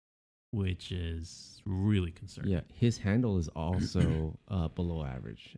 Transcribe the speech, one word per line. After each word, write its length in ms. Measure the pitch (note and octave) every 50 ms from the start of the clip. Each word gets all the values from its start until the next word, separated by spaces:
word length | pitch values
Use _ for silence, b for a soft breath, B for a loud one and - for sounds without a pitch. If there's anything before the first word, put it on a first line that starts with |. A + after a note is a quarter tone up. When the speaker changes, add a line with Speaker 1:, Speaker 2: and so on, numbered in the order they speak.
| _ _ _ _ _ _ _ _ _ _ -
Speaker 1:
which 380 | G#2 F#2+ F#2 F2+ - - - F#2+
is 680 | F2+ E2+ E2 E2 E2 E2 - - - - - - - -
really 440 | G2+ F#2+ F#2 G2 G#2+ G#2 F#2+ F2+ E2+
concerning. 420 | F2 - - - - - - G2 F#2
Speaker 2:
Yeah, 80 | E2 - - -
his 240 | - A#2+ A#2+ A2
handle 400 | - - G2 G2+ B2 B2 A2+ G2
is 120 | F2+ D#2+ D2
also, 880 | - D#2+ D#2+ E2 F#2 F2+ D#2 - - F2+ F2 - D#2+ D#2+ D#2+ D#2+ - - _
<clears throat> 60 | -
uh, 200 | G#2 F#2 D#2+ D#2+
below 360 | - - F2 E2+ E2+ D#2+ D2+
average, 500 | C2+ B1+ B1+ - A#1 G#1+ - - - -